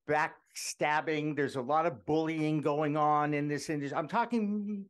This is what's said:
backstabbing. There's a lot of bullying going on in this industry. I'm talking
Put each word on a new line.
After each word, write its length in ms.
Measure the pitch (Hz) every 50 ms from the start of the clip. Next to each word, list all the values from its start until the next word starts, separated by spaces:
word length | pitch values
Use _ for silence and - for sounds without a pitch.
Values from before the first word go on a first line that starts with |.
| _ -
backstabbing. 1300 | 147 151 160 160 - - _ _ _ - - - - - 165 147 151 156 160 165 156 151 151 151 151
There's 200 | 139 143 127 -
a 60 | 139
lot 260 | 123 120 147 156 160 170
of 180 | 165 117 -
bullying 560 | - 151 156 160 160 160 156 156 151 151 156
going 340 | 139 156 143 151 156 147 143
on 380 | 156 151 151 151 147 147 147 151
in 140 | 147 147 147
this 220 | 147 143 143 -
industry. 280 | 160 147 139 139 143 143
I'm 100 | 160 143
talking 800 | 180 226 233 233 240 233 214 202 208 214 208 202 208 202 196 -